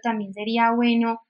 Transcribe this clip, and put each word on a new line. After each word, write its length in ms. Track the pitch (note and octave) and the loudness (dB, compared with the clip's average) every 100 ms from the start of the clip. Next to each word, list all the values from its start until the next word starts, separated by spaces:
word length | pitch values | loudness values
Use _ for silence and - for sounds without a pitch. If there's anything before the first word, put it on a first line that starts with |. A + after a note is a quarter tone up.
también 300 | A3+ A3 G3 | -4 -4 -6
sería 380 | G3 G#3 A#3 A#3 | -8 -4 2 2
bueno 500 | A#3 A#3+ A#3 A3+ A3+ | 2 2 2 0 -2